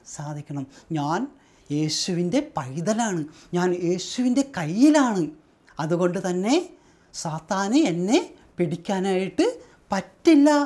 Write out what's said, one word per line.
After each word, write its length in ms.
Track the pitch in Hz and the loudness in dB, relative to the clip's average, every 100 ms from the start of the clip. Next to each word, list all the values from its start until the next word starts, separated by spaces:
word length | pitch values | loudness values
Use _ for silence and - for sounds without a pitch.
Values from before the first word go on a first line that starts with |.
| - | -16
സാധിക്കണം. 580 | - 147 147 143 143 135 - - | -14 -12 -12 -10 -10 -10 -16 -8
"ഞാൻ 280 | 156 143 180 277 - _ _ - | -4 -2 -2 -4 -10 _ _ -6
യേശുവിൻ്റെ 720 | 147 156 - - 175 175 254 - | -4 -2 -2 -2 -2 0 -2 -2
പൈതലാണ്, 680 | 160 131 143 180 220 226 175 151 - - | -6 -8 -4 -2 -2 -2 -4 -6 -12 -6
ഞാൻ 160 | 175 180 175 | -2 0 0
യേശുവിൻ്റെ 640 | 170 180 - - 247 247 269 - | -2 -4 -4 -2 0 0 -2 -6
കയ്യിലാണ്, 680 | 151 196 302 302 247 196 151 - _ _ _ - | -4 4 4 6 4 0 -2 -6 _ _ _ -8
അതുകൊണ്ട് 420 | 156 170 180 185 | -2 0 0 -2
തന്നെ 320 | 185 180 208 330 349 - _ _ _ | -4 -2 0 0 -2 -12 _ _ _
സാത്താന് 640 | - 165 156 - 196 196 269 254 | -10 -8 -8 -4 -2 0 2 2
എന്നെ 320 | 170 185 311 466 - - | 0 2 0 0 -10 -14
പിടിക്കാനായിട്ട് 920 | - 170 165 - 190 190 185 190 - 415 508 - _ _ | -4 -2 -2 -4 -2 0 -2 -2 0 -2 -2 -14 _ _
പറ്റില്ല" 580 | 196 - _ 339 294 294 294 | -6 -6 _ 6 8 8 4